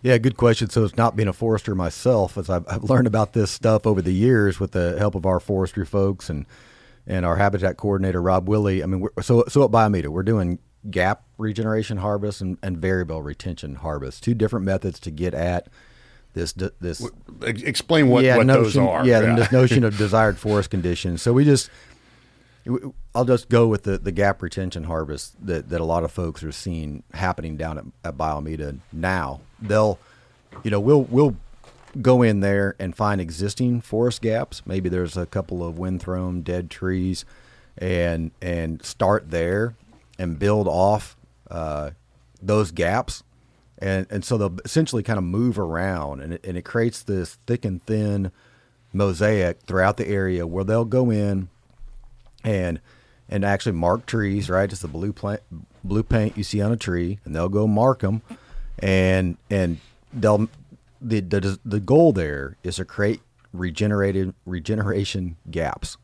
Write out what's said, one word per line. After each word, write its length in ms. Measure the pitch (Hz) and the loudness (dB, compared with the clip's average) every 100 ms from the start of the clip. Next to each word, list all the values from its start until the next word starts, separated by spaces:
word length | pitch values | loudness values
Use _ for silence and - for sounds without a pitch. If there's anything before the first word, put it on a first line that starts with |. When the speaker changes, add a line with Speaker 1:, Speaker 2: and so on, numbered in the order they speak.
Speaker 1:
Yeah, 160 | 143 120 | 4 4
good 180 | 120 120 | 2 4
question. 320 | 120 110 110 | 2 4 0
So 160 | - 107 | 0 0
it's 100 | - | 2
not 220 | 113 107 | 0 2
being 100 | 107 | -2
a 60 | |
forester 420 | 92 113 107 - 95 | 0 0 0 -2 -2
myself, 640 | 87 - - 117 92 - | -2 -2 2 2 2 -2
as 120 | 87 | -2
I've, 160 | 87 85 | -2 -2
I've 140 | 92 107 | -6 2
learned 220 | 131 123 | 2 4
about 260 | 110 104 | 2 0
this 180 | 117 101 | 2 0
stuff 340 | - 113 110 110 | 0 2 4 4
over 160 | 98 | 2
the 120 | 87 | 2
years 440 | 92 117 123 101 87 | 2 4 6 4 2
with 140 | 98 | -2
the 240 | 92 85 87 | 0 0 0
help 180 | 104 98 | -2 0
of 100 | 92 | 0
our 160 | 90 | 0
forestry 440 | - 98 92 - 90 | 0 -2 -2 -4 -2
folks 440 | 101 98 95 - | 0 0 0 -6
and, 160 | 76 69 - - - _ _ - | -8 -8 -18 -20 -20 _ _ -6
and 200 | 92 87 | -2 0
our 100 | 82 | 2
habitat 400 | 101 98 95 - | 2 2 -2 -2
coordinator, 460 | 104 98 95 90 | 0 0 2 0
Rob 260 | 90 95 92 | 2 2 2
Willie. 360 | 107 101 95 | 2 2 0
I 20 | 82 | 0
mean, 160 | 95 | -2
we're, 200 | 101 - | -2 -6
so, 220 | - 117 120 | 2 4 4
so 160 | 143 131 | 4 4
at 60 | |
Biomeda, 360 | 113 107 98 73 | 6 4 2 -2
we're 160 | 82 | -2
doing 360 | 95 110 90 90 _ _ 104 | 0 2 0 -2 _ _ -6
gap 340 | 92 90 104 _ _ | 0 0 0 _ _
regeneration 600 | 107 107 110 110 110 104 | -6 -4 -2 -2 -2 -4
harvest 420 | 98 104 104 101 | -2 -2 -4 -6
and, 180 | 95 90 | -6 -6
and 140 | 95 87 | -6 -4
variable 440 | 90 92 85 80 | 0 0 -2 -6
retention 540 | 73 73 95 82 76 65 | -8 -10 -10 -10 -10 -10
harvest, 480 | 82 73 65 - | -8 -6 -8 -6
two 100 | - | -2
different 300 | 117 107 117 95 | 0 0 0 -2
methods 320 | 95 98 82 | -2 -4 -8
to 100 | - | -12
get 220 | 76 90 | -6 -4
at 340 | 73 85 87 - _ _ _ _ - _ | -2 -2 -2 -6 _ _ _ _ -20 _
this 200 | - 85 | -8 -8
d-, 160 | - 92 - | -6 -8 -6
this 200 | 87 80 | -10 -8
Speaker 2:
W-, 500 | 117 - - - - | -10 -12 -20 -10 -8
ex-, 140 | 110 | -6
explain 460 | - 120 - 165 139 | -6 -6 2 4 6
what, 140 | 127 | 6
Speaker 1:
Yeah, 140 | 131 123 | 6 6
Speaker 2:
what 80 | 131 | 6
those 300 | 131 110 - | 6 6 4
Speaker 1:
notion, 120 | - | 2
Speaker 2:
are. 180 | 80 127 | 2 4
Speaker 1:
yeah, 160 | 113 | 6
Speaker 2:
Yeah. 140 | 110 117 | 6 4
Speaker 1:
this 160 | 104 | 4
Speaker 2:
<laughs> 0 | |
Speaker 1:
notion 320 | 127 123 117 | 6 6 6
of 140 | 113 101 | 2 2
desired 400 | 107 110 110 95 | 2 4 4 2
forest 320 | 107 104 98 | 0 0 0
conditions. 540 | 95 87 87 92 85 | -2 -2 -2 -2 -2
So 100 | - | 2
we 100 | 120 | 4
just, 280 | 147 135 - - - - _ _ _ _ _ _ - | 6 4 2 -14 -20 -20 _ _ _ _ _ _ -6
w-, 280 | 123 131 - - 120 | -6 -6 -14 -8 -2
I'll 100 | 117 | 2
just 240 | 123 - | 2 4
go 180 | 120 117 | 4 4
with 160 | 107 | 2
the, 140 | - 95 | -2 -4
the 140 | 98 | -2
gap 320 | 87 98 95 | 0 0 0
retention 400 | 90 - 92 87 | -6 -6 -6 -6
harvest 500 | 80 82 76 71 - _ | -6 -6 -6 -8 -12 _
that, 260 | - 82 - | -6 -6 -4
that 120 | 85 | -4
a 20 | |
lot 200 | 82 82 | -2 0
of 80 | 82 | -2
folks 320 | - 85 76 | -4 -6 -6
are 80 | 80 | -12
seeing 500 | 71 98 82 76 71 - | -10 -8 -8 -8 -10 -14
happening 440 | 80 92 87 80 78 | -4 -4 -4 -8 -8
down 220 | 80 78 | -8 -8
at, 60 | - - | -12 -14
at 140 | 85 69 | -12 -6
Biomeda 600 | 78 76 73 78 73 67 _ | -4 -4 -6 -8 -8 -12 _
now. 480 | 80 90 92 71 69 - _ | -6 -4 -2 -4 -8 -16 _
They'll, 380 | 104 104 107 95 _ _ _ _ _ - | 0 2 2 0 _ _ _ _ _ -10
you 60 | 110 | -4
know, 100 | 101 | 0
we'll, 220 | 107 147 127 | 4 4 4
we'll 300 | 123 143 113 - - - - - 143 | 2 2 0 -12 -20 -20 -20 -16 0
go 200 | 127 127 | 4 6
in 200 | 120 101 | 6 4
there 340 | 98 101 98 - | 2 2 0 -2
and 160 | 95 82 | -8 -2
find 240 | 104 101 | 0 0
existing 600 | 85 80 101 - 127 120 | -4 -4 -4 -2 0 0
forest 400 | - 107 120 117 | -2 0 0 0
gaps. 400 | 113 110 139 - - | -2 -2 -4 -12 -6
Maybe 240 | 95 90 | -4 -2
there's 280 | 90 87 90 | -2 -2 -4
a 80 | 87 | -6
couple 420 | 101 90 90 85 | -6 -6 -8 -8
of 120 | 82 | -6
wind-thrown 640 | 92 92 90 92 92 90 | -6 -6 -6 -6 -4 -6
dead 260 | 78 87 87 | -4 -6 -6
trees, 560 | - 92 92 92 90 - - - - _ - | -6 -4 -2 -2 -4 -10 -20 -20 -20 _ -8
and, 520 | 90 90 85 82 80 _ | -4 0 0 -2 -6 _
and 440 | 87 85 80 80 - | -6 -4 -4 -8 -12
start 460 | - 95 104 78 | -2 2 2 0
there 420 | 85 85 98 117 113 _ _ _ - | -2 0 0 -2 -6 _ _ _ -8
and 180 | 90 78 | -6 -2
build 300 | 101 107 92 | 0 2 2
off, 500 | 82 98 107 - _ _ _ - | 2 4 2 -2 _ _ _ -14
uh, 420 | 85 78 73 73 - _ _ _ _ | -8 -6 -6 -8 -12 _ _ _ _
those 280 | 92 107 98 | 0 0 0
gaps 540 | 85 85 110 127 - _ _ _ _ _ - | 0 0 0 -4 -10 _ _ _ _ _ -8
and, 280 | 98 95 95 | -2 -2 -2
and 160 | 104 - | -6 -2
so 120 | 117 | 0
they'll 200 | 101 90 - | 0 -4 -2
essentially 380 | 156 156 120 | 0 0 -2
kind 140 | 104 107 | -2 -2
of 40 | |
move 360 | 90 98 123 104 | 0 0 0 0
around, 640 | 90 82 95 90 71 69 | -2 -2 -2 -2 -6 -10
and 120 | 73 | -10
it, 120 | 85 92 | -10 -8
and 120 | 90 | -10
it 80 | - | -6
creates 380 | 117 117 - | -2 -2 -2
this 320 | - 98 85 - - | -6 -4 -4 -10 -6
thick 180 | 120 | -4
and 200 | 107 90 | -4 -6
thin 480 | - 110 104 101 95 _ _ _ _ _ _ | -4 -2 0 -2 -4 _ _ _ _ _ _
mosaic 680 | 95 101 85 104 107 90 85 - | 0 0 2 2 2 0 -2 -4
throughout 300 | 95 95 107 | 2 2 2
the 100 | 110 | -2
area 400 | 101 95 90 85 | -2 0 -2 -4
where 160 | 87 | -4
they'll 220 | 98 110 117 | 0 0 2
go 260 | 127 127 | 0 2
in 360 | 107 104 98 92 _ _ _ - - - - - _ | 2 0 -2 -6 _ _ _ -18 -18 -20 -20 -20 _
and, 360 | 117 101 90 80 _ _ _ _ - | -2 -2 -2 -4 _ _ _ _ -8
and 160 | 104 101 | -2 0
actually 280 | 98 - | 0 -2
mark 320 | 85 87 107 - | 0 0 0 -2
trees, 420 | 113 104 98 131 | -2 0 -2 0
right? 200 | 92 101 | 0 0
Just 120 | 98 | -4
the 60 | 85 | -10
blue 260 | 80 98 | -6 -6
pla-, 240 | 104 101 107 _ 80 - _ | -6 -6 -8 _ -20 -20 _
blue 180 | 95 104 | -4 -2
paint 360 | 110 117 107 - | 0 0 0 -2
you 60 | |
see 180 | 98 107 | -4 -2
on 100 | 101 | 0
a 60 | 117 | -2
tree, 420 | - 87 87 101 | -2 -2 -2 -6
and 120 | - 78 | -8 -4
they'll 140 | 90 | -2
go 180 | 101 107 | 0 2
mark 360 | 104 123 131 | 4 4 2
'em, 200 | 98 110 - - _ - - - | 0 -2 -6 -20 _ -12 -12 -4
and, 580 | 98 95 92 95 92 85 _ | 0 4 4 2 0 -4 _
and 280 | 101 90 82 - _ _ | -2 0 -4 -12 _ _
they'll, 360 | 117 107 104 110 - - - _ _ | 0 2 2 0 -6 -20 -20 _ _
the, 200 | 123 110 | -4 -2
the, 400 | 92 101 95 95 | 0 -2 0 -4
the 160 | 120 104 | -4 -6
goal 340 | 98 143 165 | 4 6 6
there 440 | 98 78 71 67 - | 4 -2 -4 -8 -10
is 140 | 90 85 | -10 -8
to 80 | 92 | -8
create 360 | - 104 113 _ _ _ | -2 -2 -2 _ _ _
regenerated, 800 | 87 90 80 104 104 98 95 92 - - | -6 -6 -2 0 2 0 0 -2 -6 -10
regeneration 920 | 90 76 110 101 98 101 101 90 82 - | -8 -4 -2 -2 -2 -4 -4 -8 -10 -10
gaps. 460 | 82 78 - - - | -4 -4 -4 -10 -12